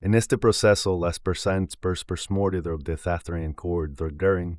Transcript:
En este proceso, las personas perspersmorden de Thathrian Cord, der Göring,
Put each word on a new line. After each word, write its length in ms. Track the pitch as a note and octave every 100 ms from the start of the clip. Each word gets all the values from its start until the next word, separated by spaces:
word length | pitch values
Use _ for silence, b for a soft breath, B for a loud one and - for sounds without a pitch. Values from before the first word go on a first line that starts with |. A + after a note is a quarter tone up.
En 120 | G2
este 240 | A2+ - C3
proceso, 600 | A#2 - G#2+ G2+ G2 F2+
las 220 | F2 -
personas 560 | - F2 G2+ F#2+ F#2 -
perspersmorden 1000 | F#2 F2+ - F2 - G2 G2 F#2 E2 D#2+
de 180 | C#2+ D#2+
Thathrian 560 | F2+ E2+ - E2+ D#2+
Cord, 440 | D2+ F2 F2 D#2 C#2+
der 180 | D#2+ D2+
Göring, 420 | F#2+ F#2 F2